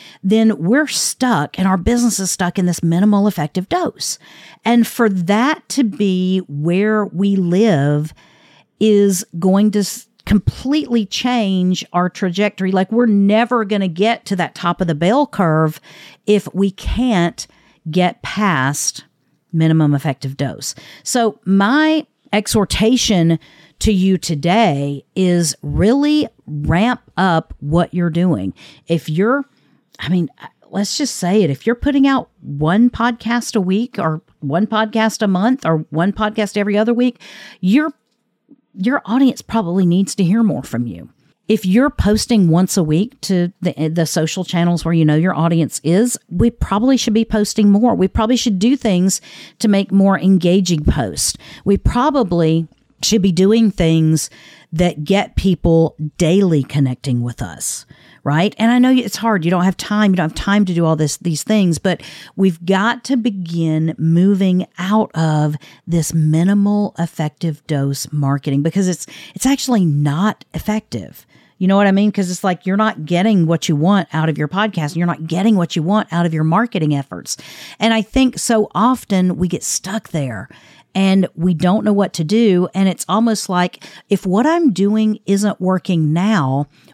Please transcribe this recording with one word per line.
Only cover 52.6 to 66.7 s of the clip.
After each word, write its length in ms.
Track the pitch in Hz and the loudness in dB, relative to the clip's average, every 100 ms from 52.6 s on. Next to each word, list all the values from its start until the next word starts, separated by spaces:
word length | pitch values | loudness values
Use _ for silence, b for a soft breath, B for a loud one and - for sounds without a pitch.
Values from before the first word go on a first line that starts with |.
| 160 _ _ - | -2 _ _ -8
should 180 | - 208 | -2 0
be 120 | 190 | 2
doing 380 | 165 196 226 220 | 2 4 4 2
things 600 | - 165 160 156 160 - B B B B | 2 2 4 2 0 -2 B B B B
that 320 | 160 175 151 | -2 -2 -2
get 320 | 147 196 - - | -2 -2 0 -2
people 580 | 190 170 170 165 160 - 151 - | 0 0 2 2 2 -2 -8 -2
daily 460 | 165 190 190 151 | 2 2 2 0
connecting 580 | 127 143 131 123 139 123 | 0 -2 -2 -2 -4 -4
with 200 | 120 - | -4 -8
us, 420 | 98 - - - - b b b | -12 -10 -10 -10 -14 b b b
right? 300 | 139 151 208 - | -2 0 0 0
And 160 | 226 | 2
I 60 | 247 | 4
know 120 | 254 | 4
it's 280 | 254 202 - | 2 0 -4
hard. 260 | 226 196 | -2 0
You 60 | 165 | 0
don't 140 | 180 | 0
have 120 | 190 - | 0 -2
time. 360 | - 208 208 | -4 0 2
You 40 | 185 | 2
don't 140 | 160 | -2
have 40 | |
time 300 | - - 202 | -4 0 0
to 80 | 185 | 2
do 140 | 170 160 | 0 0
all 100 | 156 | 0
this, 220 | 151 - | -2 -4
these 240 | 175 151 | -6 -4
things, 360 | - 214 180 151 | 0 0 2 0
but 240 | 190 165 B B B - | -2 -4 B B B 0
we've 280 | 196 165 | 0 0
got 400 | 175 190 220 240 | -2 0 0 -2
to 140 | - 262 | -4 -2
begin 760 | 226 196 165 170 160 156 160 - | -2 -4 -6 -2 0 0 -2 -2
moving 680 | 160 170 190 190 190 180 - - | 0 4 4 2 2 0 -2 -6
out 320 | 185 214 - | -2 0 0
of 420 | 165 160 151 151 151 B B - | -2 0 0 0 -4 B B -4
this 280 | 170 - | -2 -2
minimal 800 | 165 156 160 185 202 202 | 0 0 2 2 2 2